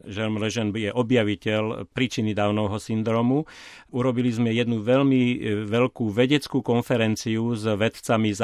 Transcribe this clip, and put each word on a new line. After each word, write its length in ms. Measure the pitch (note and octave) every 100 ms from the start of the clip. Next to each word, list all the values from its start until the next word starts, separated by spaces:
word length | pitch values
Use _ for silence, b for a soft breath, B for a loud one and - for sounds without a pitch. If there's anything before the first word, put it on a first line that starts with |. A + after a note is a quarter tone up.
| -
Jérôme 320 | G2+ A2 G#2+
Lejeune 320 | G#2+ A2+ G#2+
je 160 | G2+ G2+
objaviteľ 1040 | A2 A#2 B2 G#2 G#2 A2 G#2+ G#2+ A2+ G#2
príčiny 400 | - B2+ - G#2+
Downovho 480 | G#2 G#2 G#2 G#2 G#2
syndromu. 720 | - A2 A2 A2+ A#2 C3+ D#3+ B B B B
Urobili 400 | C3 B2 A#2+ B2+
sme 240 | A2+ A#2+ A2+
jednu 240 | A#2 A2+
veľmi, 640 | G#2 B2+ C#3 C3 B2 B2
e, 240 | A2+ G#2 G#2+
veľkú 400 | A2+ B2+ - A#2
vedeckú 560 | G#2 B2+ D3 - C3+
konferenciu 880 | - A#2+ A#2+ B2 A2 G#2+ - A2 A2+
s 160 | A#2 G#2+
vedcami 640 | G#2 A2 - - A2+ G#2+
z 80 | G2+